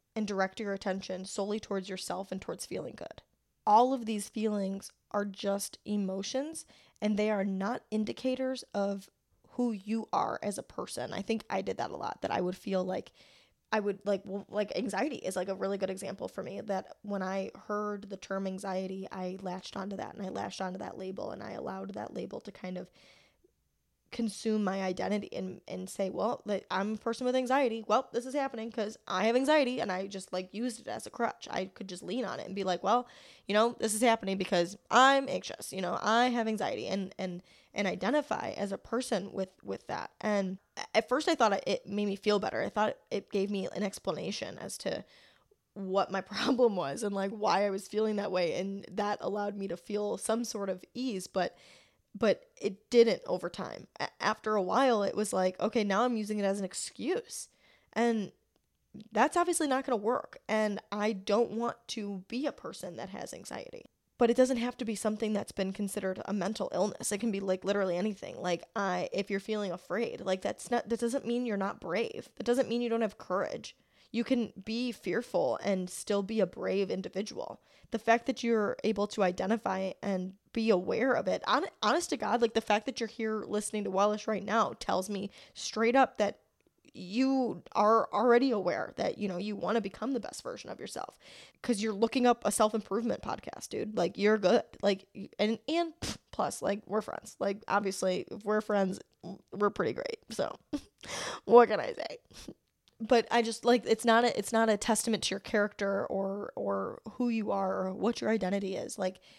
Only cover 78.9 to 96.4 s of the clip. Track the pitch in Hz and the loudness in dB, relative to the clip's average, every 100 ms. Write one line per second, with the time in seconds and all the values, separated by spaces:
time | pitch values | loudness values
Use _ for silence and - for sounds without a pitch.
78.9 | 202 202 - 185 180 190 220 196 190 190 | 0 -2 2 2 2 0 0 0 -2 -4
79.9 | - 202 190 185 190 _ - 220 185 185 | -4 -2 -2 -4 -10 _ 0 4 4 4
80.9 | 185 262 240 190 - - 247 359 - 214 | 2 4 2 2 0 2 2 2 0 2
81.9 | 302 - 262 202 226 226 220 - 214 240 | 2 0 -2 0 2 2 2 2 2 2
82.9 | 226 220 - 220 220 - 208 208 214 202 | -4 -6 -4 -2 -2 -2 -4 -2 -4 0
83.9 | 190 208 208 - 214 202 220 196 - - | 4 4 2 -2 -2 0 2 2 -2 -2
84.9 | 190 190 202 202 - - - - 214 226 | 0 0 -4 -6 -10 -20 -10 -6 0 4
85.9 | 262 254 - 208 - _ _ _ _ - | 6 4 4 0 0 _ _ _ _ -20
86.9 | - 180 214 269 269 247 175 - - 214 | -16 -4 2 2 4 0 -2 -2 4 6
87.9 | 226 - - 240 240 269 214 180 - - | 6 4 4 8 8 6 4 2 0 -2
88.9 | - - - 196 180 208 196 175 226 208 | -2 -2 0 -4 -4 -4 -4 0 0 0
89.9 | - 226 262 - - - - - - - | -6 -4 -2 -4 -10 -8 -8 -10 -10 -10
90.9 | - - - - - - _ - 214 220 | -10 -10 -14 -20 -20 -20 _ -2 0 0
91.9 | 196 226 269 247 240 - - 214 220 - | 0 2 6 6 6 2 4 4 4 0
92.9 | 202 226 - - - - - - - 214 | -2 0 -2 -2 -6 -6 -12 -8 -6 -2
93.9 | 208 175 - 202 214 185 226 - - 202 | 0 0 2 4 6 6 6 4 -2 0
94.9 | 196 - - 190 - 208 226 - 330 339 | 0 -4 -14 -12 0 0 0 0 0 0
95.9 | - - - _ - | -4 -10 -10 _ -2